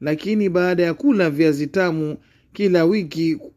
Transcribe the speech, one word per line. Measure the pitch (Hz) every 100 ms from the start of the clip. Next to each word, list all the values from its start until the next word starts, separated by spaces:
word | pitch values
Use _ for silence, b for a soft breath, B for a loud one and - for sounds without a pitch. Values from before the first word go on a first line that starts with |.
lakini | 147 156 196 214 196
baada | 180 180 175
ya | 170
kula | 160 285 208 170
viazi | 143 160 143 143
tamu | 190 180 160 151 - b b b
kila | - 202 175 165
wiki | 214 160 160 165 151 -